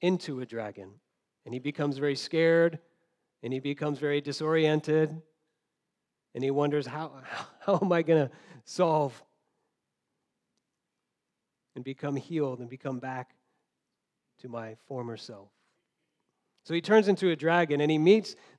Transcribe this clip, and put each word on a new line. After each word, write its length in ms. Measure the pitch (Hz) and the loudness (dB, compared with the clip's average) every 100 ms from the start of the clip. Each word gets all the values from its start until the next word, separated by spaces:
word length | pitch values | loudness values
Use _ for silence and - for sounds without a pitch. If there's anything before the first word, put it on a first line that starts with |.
into 400 | 180 185 - 131 | 0 0 -4 -8
a 40 | 123 | -8
dragon. 460 | 117 107 101 95 110 _ _ _ _ 110 | -8 -8 -12 -18 -20 _ _ _ _ -12
And 80 | 123 | -8
he 40 | |
becomes 380 | 139 147 147 135 | -6 -2 -2 0
very 180 | 147 135 | -2 -2
scared, 600 | - 160 165 165 170 160 _ _ _ _ _ _ | -2 2 4 4 4 0 _ _ _ _ _ _
and 100 | 117 | -8
he 80 | 131 | -4
becomes 380 | 139 143 151 135 | -4 -4 -4 -2
very 240 | 147 143 | -2 -2
disoriented, 1000 | 143 139 156 160 156 156 156 156 156 160 - _ _ _ _ _ _ _ _ _ _ 123 | -4 -4 0 2 4 2 2 2 2 -4 -16 _ _ _ _ _ _ _ _ _ _ -6
and 80 | |
he 80 | 135 | -2
wonders, 340 | 139 147 147 123 | 0 0 -2 -4
"How, 280 | 147 160 135 | -10 -12 -14
<laughs> 40 | |
how, 220 | - - - - | -14 -12 -14 -6
how 180 | - 185 | 0 0
am 100 | 185 | 2
I 120 | 170 | 2
gonna 260 | 160 160 135 - - - - | 4 4 2 -4 -20 -20 -8
solve 540 | - 175 156 143 120 _ _ _ _ _ _ _ _ _ _ _ _ _ _ _ _ _ _ _ _ _ _ _ _ _ - | 0 2 2 0 -6 _ _ _ _ _ _ _ _ _ _ _ _ _ _ _ _ _ _ _ _ _ _ _ _ _ -14
and 80 | |
become 320 | 127 135 147 139 | -12 -8 -6 -6
healed 440 | - 165 143 123 | -6 -4 -4 -4
and 100 | 123 | -12
become 300 | 131 143 127 | -10 -8 -8
back 360 | 131 131 123 _ _ _ _ _ _ _ _ _ _ _ | -8 -10 -12 _ _ _ _ _ _ _ _ _ _ _
to 80 | 127 | -14
my 260 | 117 110 110 - | -12 -12 -16 -12
former 300 | 131 117 110 | -10 -8 -10
self?" 320 | - 104 98 _ _ _ _ _ _ _ _ _ _ _ - | -14 -18 -20 _ _ _ _ _ _ _ _ _ _ _ -6
So 100 | 165 | -4
he 60 | |
turns 260 | 175 214 202 | 4 6 6
into 240 | 185 185 | 2 0
a 40 | 151 | 2
dragon, 460 | 156 175 160 147 | 2 4 2 2
and 80 | 151 | 2
he 80 | 156 | 4
meets 380 | 165 214 - - - | 6 6 4 -12 -20